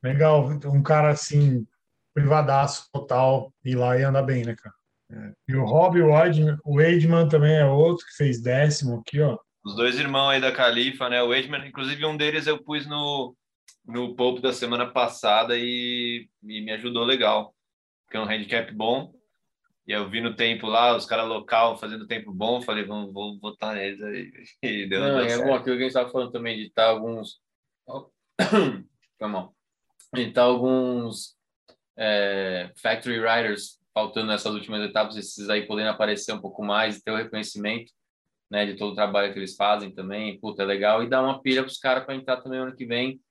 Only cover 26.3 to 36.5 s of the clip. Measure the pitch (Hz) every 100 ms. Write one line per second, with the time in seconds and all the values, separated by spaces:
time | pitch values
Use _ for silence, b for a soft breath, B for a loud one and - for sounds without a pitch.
26.3 | 120 117 113 104 - 113 110 113 113 110
27.3 | - _ _ _ _ - 135 - _ _
28.3 | - 190 214 147 101 - _ _ _ 107
29.3 | 98 92 _ _ _ _ _ _ 127 117
30.3 | 123 123 123 127 131 127 123 117 98 -
31.3 | _ _ _ _ _ _ - 110 104 101
32.3 | 98 95 92 90 - 113 110 123 113 113
33.3 | 113 113 104 - _ _ - 107 - 110
34.3 | 104 107 104 101 107 104 104 104 107 95
35.3 | - 101 104 104 107 107 104 107 101 -
36.3 | 107 98